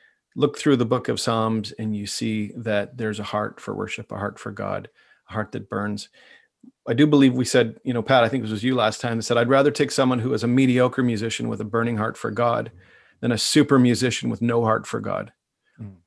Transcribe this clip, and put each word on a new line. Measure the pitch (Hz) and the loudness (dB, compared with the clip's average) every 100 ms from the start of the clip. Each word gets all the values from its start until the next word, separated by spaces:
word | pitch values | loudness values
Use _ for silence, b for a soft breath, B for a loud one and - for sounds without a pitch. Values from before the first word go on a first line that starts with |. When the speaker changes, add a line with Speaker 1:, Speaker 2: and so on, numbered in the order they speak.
| b b b - | b b b -2
Speaker 1:
look | 143 - | -2 0
through | 151 131 | 0 2
the | 113 | 2
book | 123 - | -2 -2
of | 113 | -4
Psalms | - 113 110 113 101 | -2 0 0 -2 -4
and | - 110 104 | -8 -6 -6
you | 101 | -6
see | - 113 110 104 - | -6 -4 -4 -6 -8
that | 113 104 98 123 | -4 -2 -4 -6
there's | 110 104 | -6 -6
a | |
heart | 104 104 107 - | -6 -4 -6 -8
for | - | -10
worship, | 98 98 - 98 | -8 -8 -10 -10
a | 101 | -8
heart | 101 101 | -8 -8
for | 110 | -12
God, | 98 98 95 98 b b b - | -8 -6 -6 -10 b b b -10
a | |
heart | 110 104 | -8 -6
that | 107 104 | -8 -8
burns. | 104 104 104 - b b b b _ - _ - | -6 -4 -6 -10 b b b b _ -20 _ -4
I | |
do | 117 151 | 2 6
believe | 147 135 | 6 6
we | 123 120 | 4 2
said, | 135 113 - | 2 2 -2
you | - | -6
know, | 120 | -4
Pat, | 110 131 | 2 4
I | 113 | 4
think | 131 | 0
this | 110 | -4
was | 107 | -2
you | 123 127 | 0 2
last | 110 - | 0 0
time, | 120 117 | -4 -4
that | |
said, | - 117 | 0 2
"I'd | 120 | 4
rather | 135 143 | 4 4
take | 143 139 | 2 -2
someone | - 131 123 | 2 2 2
who | 120 | -2
is | 123 | -2
a | 117 | 2
mediocre | 123 131 123 127 123 | 2 4 4 2 2
musician | 123 110 113 - 117 | 0 0 -4 -4 -6
with | 107 | -6
a | 107 | -4
burning | 113 117 110 | -2 0 -2
heart | 110 - | -4 -4
for | 113 | -6
God | 107 120 117 117 b b b b b | 0 0 0 -4 b b b b b
than | 123 | -2
a | 110 | 0
super | - 151 143 139 | 2 4 6 6
musician | 123 110 127 - 123 | 6 4 0 -2 -4
with | 110 | -2
no | 117 117 | 0 2
heart | 113 110 104 | 2 0 -2
for | 113 | -8
God." | 104 98 107 _ _ _ b b | -6 -6 -8 _ _ _ b b
Speaker 2:
Mm. | 104 90 | -18 -18